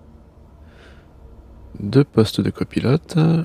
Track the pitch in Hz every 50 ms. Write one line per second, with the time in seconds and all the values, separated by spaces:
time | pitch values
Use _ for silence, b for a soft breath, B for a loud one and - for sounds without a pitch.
0 | - - - - - - - - - - - b b b b b b b b b
1 | b b b - - - - - - - - - - - - - 104 104 104 135
2 | 143 - - - 110 - - - 101 - - - - - - - - 110 135 165
3 | - - - 160 160 160 165 165 165